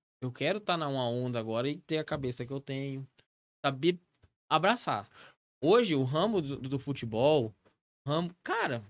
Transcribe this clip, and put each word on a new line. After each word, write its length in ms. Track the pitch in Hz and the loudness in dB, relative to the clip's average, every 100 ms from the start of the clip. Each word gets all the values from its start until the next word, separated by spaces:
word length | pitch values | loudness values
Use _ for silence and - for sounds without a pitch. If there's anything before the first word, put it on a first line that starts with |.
| _ _ | _ _
eu 80 | 127 | -8
quero 300 | 123 139 202 | -2 -2 -2
tá 160 | 208 170 | -2 -2
na 120 | 147 | -2
uma 200 | 135 123 | -2 0
onda 300 | 120 127 120 | -2 -2 -4
agora 300 | 110 113 135 | -2 -2 -2
e 100 | 151 | -4
ter 200 | - 160 | -4 -4
a 60 | |
cabeça 400 | 156 151 131 123 | -4 -4 -4 -6
que 80 | 123 | -8
eu 80 | 135 | -8
tenho, 460 | 139 135 139 135 131 _ _ _ _ _ | -8 -8 -6 -8 -12 _ _ _ _ _
saber 340 | 143 131 165 180 _ _ _ _ - | -2 2 2 0 _ _ _ _ 0
abraçar. 580 | 156 185 240 - 113 101 - - _ _ _ | 2 4 2 0 -4 -6 -16 -20 _ _ _
Hoje, 320 | 147 226 220 | 6 6 6
o 100 | 147 | 2
ramo 360 | 127 151 208 208 | 2 2 2 0
do, 160 | 139 139 | -2 -6
do 220 | 131 135 | -4 -4
futebol, 760 | 143 135 117 110 139 156 110 - _ _ _ _ 139 | -4 -6 -4 2 4 4 2 -6 _ _ _ _ -4
o 40 | |
ramo, 200 | 156 175 - | -2 -2 -8
cara, 380 | - 440 392 117 | -6 -2 -2 -2